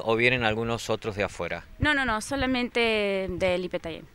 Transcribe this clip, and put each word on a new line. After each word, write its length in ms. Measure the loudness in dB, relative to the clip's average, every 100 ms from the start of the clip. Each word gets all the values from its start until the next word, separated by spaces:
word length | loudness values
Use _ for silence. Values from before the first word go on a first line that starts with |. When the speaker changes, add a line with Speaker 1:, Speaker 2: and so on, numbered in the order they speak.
Speaker 1:
o 100 | 2
vienen 300 | 4 4 4
algunos 440 | 2 2 0 -2 -2
otros 280 | -2 -2 -2
de 80 |
afuera? 400 | -2 -2 -6 -6 -10 -2
Speaker 2:
No, 140 | 0
no, 100 | 2
no, 160 | 0 -2
solamente 1080 | -2 -2 0 0 0 0 2 2 0 0 -2
del 360 | 0 0 0
Ipetayim. 400 | -2 -4 -6 -10 -14